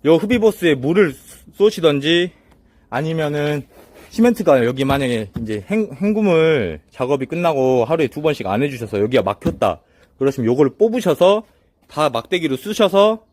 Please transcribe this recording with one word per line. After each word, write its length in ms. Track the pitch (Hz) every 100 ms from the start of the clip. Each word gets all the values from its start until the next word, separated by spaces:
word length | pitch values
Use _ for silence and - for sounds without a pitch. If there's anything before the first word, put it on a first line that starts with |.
| 143
요 100 | 160
흡입호스에 600 | 208 240 214 - 175 135
물을 380 | 135 180 175 131 - - -
쏘시던지 760 | - 208 208 160 143 147 170 175 _ _ _ _ _ _
아니면은 800 | 123 156 160 151 147 147 147 - - - - - -
시멘트가 480 | 240 233 180 135
여기 220 | 120 131 135
만약에 460 | 139 135 117 104 -
이제 240 | 110 107 98
행-, 220 | 214 208
헹굼을 840 | 131 202 220 208 165 160 151 92 76 _
작업이 360 | - 127 139 131
끝나고 580 | 165 175 143 131 127
하루에 240 | 113 160 135
두 140 | -
번씩 260 | 156 143 95
안 160 | 104
해주셔서 380 | 147 127 110 101
여기가 220 | 107 123
막혔다. 580 | 95 101 - - 104 80 _ _ _ _
그러시면 320 | 135 135 113
요거를 240 | 127 139 -
뽑으셔서 680 | 220 240 190 147 180 208 - _ _ _ _
다 200 | - 151
막대기로 460 | 117 - 180 156 131
쑤셔서 720 | 202 214 202 190 208 220 _